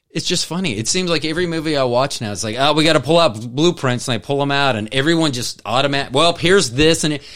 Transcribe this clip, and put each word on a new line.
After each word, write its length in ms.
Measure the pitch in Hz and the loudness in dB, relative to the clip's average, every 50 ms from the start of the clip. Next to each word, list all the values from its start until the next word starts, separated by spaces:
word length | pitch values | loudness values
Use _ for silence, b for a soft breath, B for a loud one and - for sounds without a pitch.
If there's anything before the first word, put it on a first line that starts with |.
| b _ | b _
it's 160 | - 165 - | -8 -6 -4
just 200 | - 180 170 - | -2 -2 -2 -4
funny. 300 | - 160 175 190 165 107 | -4 -4 -4 -2 -2 -2
It 100 | 98 113 - | -2 -2 -2
seems 200 | - 185 185 175 | -2 -2 0 0
like 140 | 170 156 - | -2 -2 -2
every 220 | 156 160 170 180 | -2 -2 -2 -2
movie 300 | 170 165 160 151 160 151 | -2 -2 -4 -2 -2 0
I 80 | 143 135 | 0 0
watch 360 | 127 120 120 131 143 - - | 2 2 2 0 0 -2 -6
now, 100 | 120 104 | -6 -6
it's 140 | 104 87 - | -6 -6 -6
like, 120 | 110 107 123 | -6 -2 0
"Oh, 160 | 135 147 151 | 2 2 2
we 100 | 156 156 | 2 2
gotta 160 | 165 156 151 | 4 2 2
pull 180 | 123 143 165 170 | 2 4 4 4
out 220 | 165 156 104 107 | 4 4 0 -2
blueprints," 680 | 113 123 117 135 156 175 170 - - 131 123 120 - | -10 -8 -2 0 2 2 0 0 -2 -2 -2 -2 -2
and 80 | - 123 | -4 -4
I 40 | 110 | -4
pull 220 | - - 139 139 143 | -2 -4 -2 -2 0
'em 100 | 143 139 | 0 0
out, 240 | 139 143 139 123 | 2 2 2 0
and 120 | 107 107 104 - | 0 -4 -4 -2
everyone 400 | 131 135 156 170 165 160 151 131 | -2 2 2 2 2 2 0 0
just 300 | 123 113 - - - - | -2 -6 -6 -8 -10 -6
automat-, 480 | 104 113 127 139 143 139 139 139 - 120 | -2 0 0 2 2 0 -2 -4 -2 0
"Well, 220 | 139 160 175 170 | 2 2 2 2
here's 360 | - - 170 190 202 180 127 | 2 2 4 4 4 2 2
this," 320 | 113 131 151 156 165 160 - | 0 2 4 4 4 2 0
and, 160 | 156 151 139 B B B | -2 -2 -4 B B B